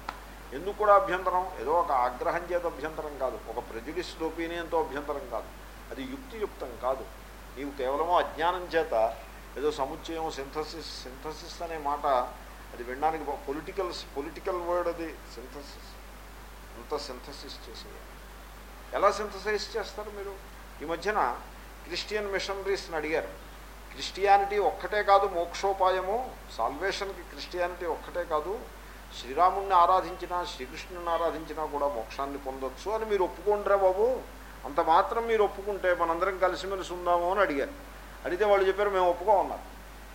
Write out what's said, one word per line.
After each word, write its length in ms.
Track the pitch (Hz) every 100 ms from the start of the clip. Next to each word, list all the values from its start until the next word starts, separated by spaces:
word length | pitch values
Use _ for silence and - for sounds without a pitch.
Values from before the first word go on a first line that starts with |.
| - - - - -
ఎందుకు 240 | 131 185 208
కూడా 180 | 208 202
అభ్యంతరం? 560 | 190 185 185 180 185 -
ఏదో 120 | 123
ఒక 200 | 170 151
ఆగ్రహం 560 | 135 123 123 160 165 175
చేత 120 | 175 170
అభ్యంతరం 520 | 143 156 160 151 139
కాదు, 220 | 127 110 117
ఒక 200 | 113 117
ప్రెజుడిస్డ్ 540 | 113 131 180 - -
ఒపీనియన్తో 600 | 160 165 165 175 165 165
అభ్యంతరం 460 | 151 143 143 143 127
కాదు, 180 | 110 - - - - -
అది 120 | 131
యుక్తియుక్తం 680 | 131 135 - 226 202 - 135 110
కాదు. 240 | 123 131 107 - - - - 123
నీవు 140 | 143
కేవలము 460 | 139 127 143 175 175
అజ్ఞానం 460 | - 139 170 180
చేత 540 | 180 165 160 113 113 - - - - 123
ఏదో 140 | 147
సముచ్చయం, 600 | 143 135 160 - 165 160
సింథసిస్, 720 | 135 139 151 151 160 147 -
సింథసిస్ 580 | 127 131 151 151 165 -
అనే 160 | 170 160
మాట 280 | 143 147 147
అది 760 | 127 123 - - - - 117
వినడానికి 400 | 120 131 151 160
బా-, 240 | 143 139 -
పొలిటికల్, 460 | 147 160 190 180 - - 139
పొలిటికల్ 380 | 156 160 190 180
వర్డ్ 320 | 175 175 170
అది, 200 | 165 160
సింథసిస్. 880 | 135 - - 127 143 139 - - - - - - - - - - 113
అంత 260 | 117 147
సింథసిస్ 440 | - 123 143 - 135
చేసేయాలి. 540 | - 120 110 101 101 - - - - - - - - -
ఎలా 180 | 131 196
సింథసైజ్ 640 | 208 208 190 196 208 - 226
చేస్తారు 320 | 190 - 214
మీరు? 260 | 202 196 190 - - - -
ఈ 40 | 151
మధ్యన 520 | 165 190 208 131 127 - - - - 147
క్రిస్టియన్ 460 | 170 - 214 202
మిషనరీస్ని 640 | 185 190 196 190 190 - 160
అడిగారు, 340 | 151 160 - - - - - - -
క్రిస్టియానిటీ 640 | 131 - 185 202 202 196 208
ఒక్కటే 460 | 175 - - 208
కాదు 240 | 202 196 202
మోక్షోపాయము, 1080 | 175 170 - 196 185 185 185 180 233 262 - - -
సాల్వేషన్కి 560 | 117 143 190 - 196
క్రిస్టియానిటీ 720 | 190 - 185 - 180 175 180 175
ఒక్కటే 380 | 143 - 175
కాదు, 360 | 160 151 165 233 - - - - - -
శ్రీరాముణ్ణి 520 | 120 135 180 196 196
ఆరాధించినా 720 | 180 175 185 165 175 175 175
శ్రీకృష్ణుని 640 | 165 - 127 120 - 175 170
ఆరాధించినా 560 | 165 165 151 156 156 151
కూడా 220 | 143 143
మోక్షాన్ని 500 | 113 110 - 139 143
పొందొచ్చు 540 | 135 131 131 - 185
అని 140 | 220 220
మీరు 180 | 208
ఒప్పుకోండిరా 520 | - - 208 208 202 196
బాబు, 460 | 190 190 233 254 - - - - 131
అంత 140 | 143
మాత్రం 480 | 160 175 - 226 233
మీరు 160 | 220
ఒప్పుకుంటే 500 | 202 202 196 190 185
మనందరం 440 | 175 170 170 202 185
కలిసిమెలిసి 560 | 180 165 190 190 160
ఉందాము 380 | 175 175 175 175
అని 80 | 202
అడిగారు. 540 | 180 139 110 - - - - - 139
అడిగితే 200 | 180 208
వాళ్ళు 220 | 196 190
చెప్పారు, 220 | 185 208
"మేము 200 | 190 180
ఒప్పుకోమన్నారు, 520 | 175 185 196 147 104 - - - - -